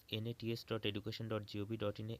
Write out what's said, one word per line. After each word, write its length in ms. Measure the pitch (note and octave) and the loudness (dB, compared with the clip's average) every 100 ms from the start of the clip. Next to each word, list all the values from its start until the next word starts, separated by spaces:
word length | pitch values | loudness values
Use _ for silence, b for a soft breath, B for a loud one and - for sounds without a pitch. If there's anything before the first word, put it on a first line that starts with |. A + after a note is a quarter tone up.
| - | -2
এনএটিএস 520 | A2 A2+ A#2 A2 A2+ - | -2 0 -2 0 -2 0
ডট 140 | A2+ G#2+ | 2 4
এডুকেশন 400 | G2+ G2+ - A2+ | 2 0 -2 0
ডট 160 | A2 G#2 | 0 0
জিওভি 260 | G#2 G2+ A2+ | -2 0 2
ডট 180 | G#2 G#2 | 2 0
ইন 100 | A2 | -2
এ 40 | A2+ | -4